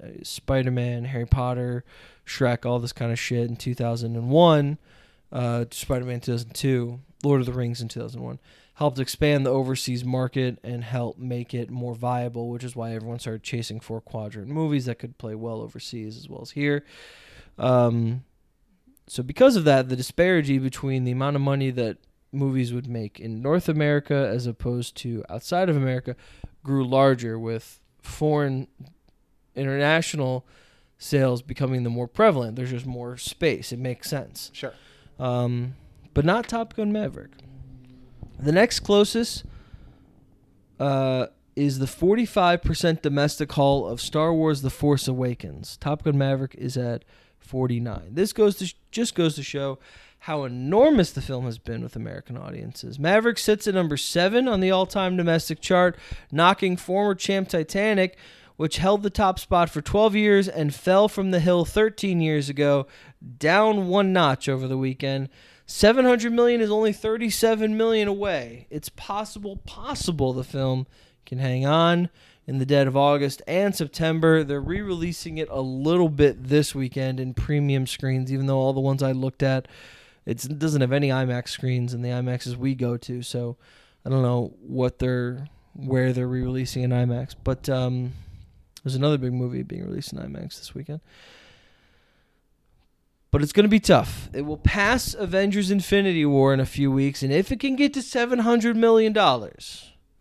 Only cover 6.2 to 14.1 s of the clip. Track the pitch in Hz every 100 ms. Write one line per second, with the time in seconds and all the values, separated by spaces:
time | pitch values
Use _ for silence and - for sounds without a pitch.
6.2 | 127 120 113 - 139 127 120 123 - _
7.2 | 143 139 123 127 120 120 117 120 113 120
8.2 | 123 - _ _ _ - 147 131 131 -
9.2 | 147 143 135 135 131 131 - 123 123 127
10.2 | 127 135 127 117 - 120 113 127 117 -
11.2 | 127 120 120 120 120 123 123 113 123 123
12.2 | 123 120 120 120 123 123 113 113 110 117
13.2 | 117 113 - 120 113 110 - 113 -